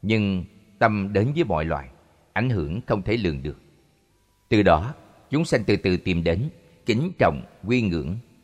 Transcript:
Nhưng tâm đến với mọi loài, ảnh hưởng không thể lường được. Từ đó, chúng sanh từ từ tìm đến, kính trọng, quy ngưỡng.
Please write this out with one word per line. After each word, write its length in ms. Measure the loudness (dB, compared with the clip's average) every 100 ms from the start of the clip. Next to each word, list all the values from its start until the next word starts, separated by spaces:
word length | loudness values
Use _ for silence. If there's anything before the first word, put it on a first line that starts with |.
Nhưng 440 | 2 2 2 -2 -6 -16 -20 _
tâm 340 | 0 2 0
đến 180 | 0 0 0
với 80 |
mọi 220 | -2 -2 -2
loài, 240 | -4 -8 -20 _ _ _
ảnh 160 | -4 -2
hưởng 320 | -2 -2 -6 -4
không 140 | -4
thể 160 | -2 -2
lường 260 | -2 -2
được. 180 | -8 -12 -20 _ _ _ _ _ _ _ _
Từ 140 | 4
đó, 300 | 6 4 2 -10 -18 -20 _
chúng 160 | -4 0
sanh 180 | 0
từ 120 | 2 0
từ 220 | 2 0
tìm 260 | 0 0
đến, 260 | 0 0 -2 -8 -20 _ -2
kính 260 | -2 -2 2
trọng, 220 | 0 0 -12 -14
quy 180 | -2 0
ngưỡng. 360 | 2 -2 -4 -8 -10 _